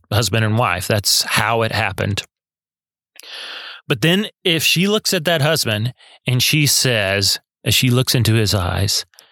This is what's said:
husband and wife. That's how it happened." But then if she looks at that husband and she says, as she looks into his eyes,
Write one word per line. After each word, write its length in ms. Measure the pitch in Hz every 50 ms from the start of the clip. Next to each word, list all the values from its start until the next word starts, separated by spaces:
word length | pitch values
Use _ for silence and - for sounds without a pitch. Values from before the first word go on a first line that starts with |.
| _ _
husband 360 | 104 104 120 92 - 113 110
and 100 | 107 107
wife. 300 | 113 120 104 87 90 92
That's 360 | - 117 104 98 - - - -
how 380 | - - - 110 107 117 117
it 120 | 113 113 -
happened." 500 | - 113 101 87 85 101 101 101 - - - _ _ _ _ _ _ _ _ _ _ _ _ _ _ _ _ _ - - - - - - - - - - - - - -
But 140 | - 147 110
then 280 | 110 156 175 196 214 - - _ -
if 180 | 175 170 160 143
she 260 | - - 165 180 202
looks 240 | 208 214 - - -
at 140 | 185 147
that 160 | 180 170 160 135
husband 500 | 147 165 147 - 120 107 104 107 123 - - - - - - _
and 160 | - 123 127 117
she 240 | - - 156 147
says, 720 | 135 - - - 135 123 110 101 95 98 101 98 92 - - - _ _ _ -
as 100 | 120 107
she 160 | - - 131
looks 240 | 120 127 131 - -
into 180 | 131 113 110 110
his 200 | 117 107 98 -
eyes, 500 | 104 90 92 90 90 98 98 - - - - _ - - _